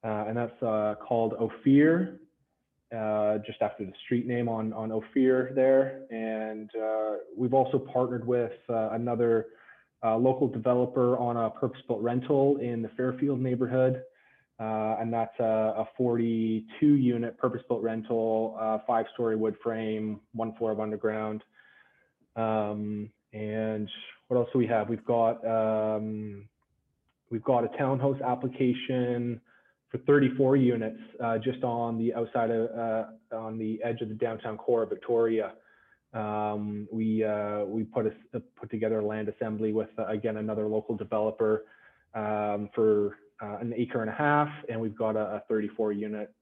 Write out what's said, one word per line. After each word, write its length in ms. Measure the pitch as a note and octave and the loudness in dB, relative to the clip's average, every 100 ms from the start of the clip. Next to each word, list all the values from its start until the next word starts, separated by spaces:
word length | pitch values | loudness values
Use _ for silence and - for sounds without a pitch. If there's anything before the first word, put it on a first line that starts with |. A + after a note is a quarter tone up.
Uh, 220 | A2+ G#2+ G#2+ | -4 -4 -2
and 100 | A#2 | -2
that's, 260 | A#2 - | -4 -4
uh, 320 | A#2+ G#2+ G#2+ G#2+ - | 0 0 0 -2 -2
called 280 | A#2+ A2+ A2 | 0 0 0
Ophir, 800 | A2+ - C#3+ C#3 D#3 E3+ F#3 - - _ _ _ _ _ _ A#2 | -4 0 6 8 8 4 0 -6 -20 _ _ _ _ _ _ -6
uh, 440 | G#2+ G#2+ G#2 G#2+ G#2+ | -2 2 2 0 -2
just 160 | G#2+ | -2
after 220 | G#2 - | -4 -2
the 100 | G2 - - | -10 -12 -2
street 200 | A#2+ B2 | -2 0
name 220 | A#2+ A#2+ | -2 -2
on, 240 | A2+ A2 | -2 -4
on 180 | A2 A2 | -4 -4
Ophir 600 | A2 A2 C#3 C3 B2+ B2+ | -4 -2 2 4 4 2
there. 500 | C3+ C3 C3+ C3+ - - | 2 6 6 4 -2 -10
And, 580 | A2+ A2+ A2 A2 A2 G#2+ A2+ | -8 -4 -4 -6 -8 -8 -6
uh, 420 | A2 A2 G#2+ G2+ - G2 | -2 -2 -2 -4 -8 -4
we've 180 | B2 | 2
also 240 | C3+ C3 C#3 | 4 4 0
partnered 480 | - B2+ B2+ A#2+ A#2 | 0 0 0 -2 0
with, 280 | B2 A#2 - - | 0 0 -6 -4
uh, 200 | A2+ A2 | -2 0
another, 560 | A#2 A#2+ A#2 A#2 A2+ G#2+ - - - _ _ | -2 -2 2 4 4 0 -14 -20 -20 _ _
uh, 120 | A2+ A2+ | 0 4
local 320 | B2+ C3 C3+ | 4 4 0
developer 680 | A#2 A2+ B2 B2 B2+ B2 B2 | 0 2 2 2 2 2 2
on 200 | A#2+ A#2 | 0 0
a 120 | A2+ | -2
purpose-built 500 | - B2+ - - A2+ | -2 -4 -4 -6 -2
rental 540 | A#2 B2 B2+ C#3+ C#3 C#3+ | 0 -2 0 2 4 2
in 260 | A#2+ A#2 | 0 -4
the 60 | A2+ | -6
Fairfield 520 | - B2+ B2+ C#3+ C3 | -2 -2 0 -2 0
neighborhood. 600 | C3 B2 B2 B2+ B2+ B2+ - _ _ _ _ _ | 0 0 0 4 2 2 -8 _ _ _ _ _
Uh, 380 | A2 A2 G#2+ A2 | -4 -2 -2 -2
and 120 | A2+ | -2
that's 260 | A#2 A2+ - | -2 -2 0
a, 340 | A2+ A2 A2 - | 0 2 2 0
a 80 | - - | -4 -2
forty-two 960 | B2 A#2 A#2 A2+ A2+ A2 A2 - D3 | 0 2 2 0 0 -2 -4 2 6
unit 420 | C#3+ B2+ A#2+ A#2 - | 6 6 2 -4 -2
purpose-built 420 | B2+ A#2 - A#2 | -2 -2 -4 -2
rental, 760 | A2+ A2+ A2 A#2 A2 A2 A2 A2 | 0 -4 -2 0 2 0 0 -2
uh, 160 | A2 A2 - | -2 -2 0
five-story 500 | A#2 G#2+ - A#2 A2 | 0 0 -2 0 2
wood 200 | A2 G#2 | 0 -2
frame, 560 | A#2 A2+ A2 A2 G#2+ G#2 _ | -4 -4 -4 -4 -4 -6 _
one 200 | A2+ A2+ A2 | -6 -6 -2
floor 160 | A2+ | -2
of 80 | G#2+ | -2
underground. 640 | A2 G#2+ A2 A2 G#2+ G#2+ - _ - _ _ _ _ _ _ A#2 | -2 -2 -2 -2 -4 -6 -10 _ -20 _ _ _ _ _ _ -4
Um, 720 | A2+ A2 G#2 G#2 G#2 G#2+ G#2+ _ _ | 0 0 0 -4 -4 -6 -8 _ _
and 560 | G#2+ G#2+ G#2+ A2 A2 G#2 - - - _ | -10 -6 -2 -2 -2 -6 -10 -18 -20 _
what 100 | B2 | 0
else 120 | A#2 | 2
do 60 | C3 | 2
we 80 | A2+ | 2
have? 200 | A2+ G#2 | 2 0
We've 160 | A2+ | -4
got, 400 | - A#2 A2+ A#2 A2+ | 0 4 4 2 0
um, 1000 | A2+ A2 A2 G#2+ G#2+ A2 G#2+ G#2+ G2+ G2+ _ _ _ _ _ _ _ _ | 2 2 2 0 -2 -4 -6 -8 -12 -18 _ _ _ _ _ _ _ _
we've 120 | A#2 | -4
got 200 | A2 B2+ | 2 2
a 120 | A#2 - | 2 0
townhouse 460 | C3+ C3+ C#3 C3+ | 0 2 2 0
application 1200 | B2+ B2 C3 - B2+ B2 - B2+ B2 A#2+ A#2+ A#2 _ _ _ _ _ | 0 0 -2 0 0 2 -2 -2 0 -2 -4 -6 _ _ _ _ _
for 80 | B2 | -6
thirty-four 580 | - C#3+ C3+ - C3 C#3 | 4 6 6 4 4 6
units, 420 | B2 A#2+ A2 A2+ - - | 4 4 -2 -6 -16 -6
uh, 160 | A#2+ A2+ | -2 0
just 240 | A#2+ B2+ | -2 -2
on 340 | B2+ A#2+ A#2 A2+ | -2 -2 -2 0
the 160 | A2+ | 0
outside 380 | A2+ A2+ B2 A2+ | 0 -2 0 0
of, 180 | A2+ A#2 A2+ | 0 0 -2
uh, 580 | A2+ A2 A2 - _ A2+ | -2 -2 -4 -10 _ -10
on 220 | A2 A2 | -8 -6
the 220 | A2 A2 | -6 -4
edge 180 | A#2 A2+ | -4 -4
of 80 | A2 | -6
the 60 | A2 | -4
downtown 420 | A#2+ A2+ A#2 G#2+ | -4 -4 -8 -6
core 260 | - A#2+ | 0 2
of 60 | A2 | 2
Victoria. 640 | G#2 - A#2 A2+ A2 G2+ - _ _ _ _ _ | -4 0 2 4 2 -2 -8 _ _ _ _ _
Um, 720 | A#2 G#2+ G#2+ G#2+ G#2 G#2 G#2 G#2+ | -6 -4 -2 -2 -2 -4 -6 -6
we, 320 | A2+ A2 A2 | -2 0 2
uh, 420 | G#2+ G#2 G#2 G#2 G2+ | 0 0 -2 -2 -2
we 180 | A2 | -4
put 240 | G#2+ - A2 | -4 -2 -2
a, 320 | - - A#2+ | -4 -12 -12
put 320 | - _ A2 | -12 _ -10
together 280 | A2 A2 A2 | -4 0 0
a 60 | G#2 | -2
land 220 | G#2+ G#2+ | -2 -6
assembly 440 | - A2+ G#2+ A2 | -6 -6 -2 0
with, 160 | G#2+ A2 - | 0 -2 -6
uh, 80 | G#2 | -4
again, 300 | G#2+ A2+ G#2+ | -2 -2 -4
another 280 | G#2+ G#2+ G#2+ | -4 -2 -2
local 300 | G#2+ - A2 | -2 -2 -6
developer, 680 | G2+ A2 A2 G#2+ A2 G#2+ - - - _ _ A2+ | -2 0 0 0 2 2 -2 -20 -20 _ _ -6
um, 540 | G#2+ G#2+ G#2 G#2 G#2 | -4 -2 -2 -2 -4
for, 440 | - G#2+ G#2 G2+ G#2 _ _ | 2 4 4 2 -4 _ _
uh, 160 | G#2 G#2 | -12 -8
an 140 | A#2 A#2 | -6 -4
acre 240 | B2 A#2+ | -2 -2
and 80 | A2 | -4
a 40 | |
half, 360 | - D3 D3 D3 - - | 0 2 4 2 -4 -8
and 100 | A2+ | -4
we've 180 | A2+ G#2+ | -4 -2
got 180 | A2+ A2 | -2 0
a, 40 | |
a 240 | G#2 G#2 - | -2 -6 -2
thirty-four 440 | A2 G#2 G#2+ G#2+ | -2 -2 -2 -2
unit 420 | G#2 G#2+ G#2+ G#2 _ | 0 -4 -6 -10 _